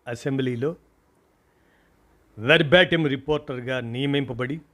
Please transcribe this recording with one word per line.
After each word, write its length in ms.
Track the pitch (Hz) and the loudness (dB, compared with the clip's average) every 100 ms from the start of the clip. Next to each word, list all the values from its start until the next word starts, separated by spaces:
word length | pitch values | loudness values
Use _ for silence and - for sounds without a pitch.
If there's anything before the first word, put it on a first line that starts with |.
| - | -12
అసెంబ్లీలో 680 | 120 147 135 131 120 139 170 _ _ _ _ _ _ _ _ _ _ _ _ _ _ _ - | -8 -4 -2 -2 -2 -4 -6 _ _ _ _ _ _ _ _ _ _ _ _ _ _ _ -6
వెర్బాటిమ్ 680 | 113 160 151 180 180 165 151 | 2 4 6 6 6 2 0
రిపోర్టర్గా 720 | 135 143 151 147 127 120 131 | -2 -2 -4 -4 -8 -6 -6
నియమింపబడి, 800 | 117 120 143 143 131 123 127 156 - | -4 -4 0 0 -2 -4 -6 -6 -12